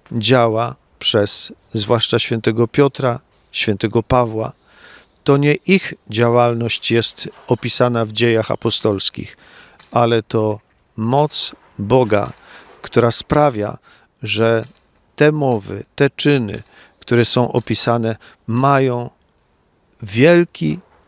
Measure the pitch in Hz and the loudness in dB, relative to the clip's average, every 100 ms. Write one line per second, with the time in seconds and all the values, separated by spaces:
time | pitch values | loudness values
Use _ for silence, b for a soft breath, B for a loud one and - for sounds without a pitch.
0 | - 117 107 127 117 110 120 131 _ - | -8 -2 2 4 2 0 -4 -8 _ -6
1 | - 107 104 - - - _ 110 104 117 | -2 0 0 -2 -4 -10 _ -6 0 0
2 | - 120 - 113 120 110 117 - 139 - | 0 -2 -2 -2 -2 0 0 2 0 0
3 | 131 113 _ _ _ - - 101 107 113 | -4 -4 _ _ _ -6 -2 -2 0 -2
4 | - 127 117 110 110 - _ B B B | 2 0 0 -4 -8 -12 _ B B B
5 | B _ - 139 147 147 - - - - | B _ 0 2 2 0 2 0 0 -12
6 | - 110 117 120 120 117 117 - - 117 | -8 0 2 4 2 0 -4 -4 -2 0
7 | - - - - - 120 120 - 123 120 | 0 -2 -8 -8 -4 -2 0 0 0 0
8 | 110 110 120 110 107 - 117 - 113 98 | -4 -2 0 0 -2 -4 -2 -2 -2 -2
9 | - - - - B B B B B 120 | -4 -6 -16 -18 B B B B B 0
10 | 117 117 - 113 107 107 _ _ _ - | 2 0 -2 -2 -2 -4 _ _ _ -8
11 | 113 139 151 - - - _ - 101 127 | -2 0 0 -2 -4 -8 _ -8 0 2
12 | 110 101 107 - B B B B - 120 | 2 0 -2 -10 B B B B -4 0
13 | 117 - - 151 147 110 104 - b b | 2 0 0 2 2 0 -8 -10 b b
14 | b - 107 107 113 113 113 _ _ _ | b -14 -6 0 2 0 -4 _ _ _
15 | _ - 151 151 135 113 98 98 - - | _ 0 2 2 0 -2 -4 -12 -8 -2
16 | 139 - 147 143 107 - - b b b | -2 0 0 0 -2 -8 -14 b b b
17 | - 120 113 127 120 123 - 107 - 117 | 0 2 2 2 0 -2 -2 -2 0 0
18 | 113 110 B B - 120 139 139 131 120 | -2 -6 B B -6 0 2 2 0 -2
19 | 117 _ _ _ _ _ _ _ _ - | -8 _ _ _ _ _ _ _ _ -18
20 | 101 110 151 175 175 - 156 170 - _ | -6 2 6 6 2 -2 -4 -4 -10 _